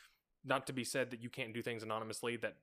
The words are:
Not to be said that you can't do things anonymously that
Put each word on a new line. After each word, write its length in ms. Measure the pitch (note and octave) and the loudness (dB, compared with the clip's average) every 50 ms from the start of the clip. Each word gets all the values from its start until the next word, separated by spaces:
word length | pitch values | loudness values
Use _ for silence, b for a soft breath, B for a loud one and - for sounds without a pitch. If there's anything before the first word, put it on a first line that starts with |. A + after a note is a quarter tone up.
| B B B B _ _ _ _ - | B B B B _ _ _ _ 2
Not 220 | B2+ C3 C3+ - - | 4 4 4 4 0
to 40 | |
be 120 | C3 B2+ A#2 | -2 -2 0
said 260 | - - C3+ B2 A#2+ | 2 2 2 2 2
that 100 | B2 A2+ | 0 -4
you 60 | A#2+ A#2+ | -6 -6
can't 240 | - C3+ B2+ A2 | -4 -4 -4 -2
do 80 | A2 A#2+ | -2 -2
things 220 | A2+ A#2+ A#2 A2 | -2 0 -2 -2
anonymously 540 | A2 A2 A2 A2 A2 A2 G#2+ - B2 A#2 A#2+ | 0 0 0 0 0 -2 -2 0 0 0 0
that 220 | A#2 A2+ G#2 - - | 2 0 -2 -4 -6